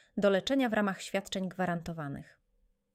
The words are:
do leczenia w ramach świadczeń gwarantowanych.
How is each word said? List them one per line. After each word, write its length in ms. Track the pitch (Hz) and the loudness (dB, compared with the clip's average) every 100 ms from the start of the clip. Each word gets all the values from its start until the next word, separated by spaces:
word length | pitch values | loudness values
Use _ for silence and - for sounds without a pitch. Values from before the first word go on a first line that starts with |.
| _ - | _ 2
do 120 | 202 | 4
leczenia 400 | 190 190 269 247 | 4 2 2 2
w 40 | |
ramach 280 | 214 202 185 | 2 0 -2
świadczeń 480 | - 196 196 190 185 | -4 -4 -2 -6 -4
gwarantowanych. 920 | - 180 170 170 165 143 139 - _ _ _ _ _ _ | -2 -2 -2 -4 -8 -6 -8 -12 _ _ _ _ _ _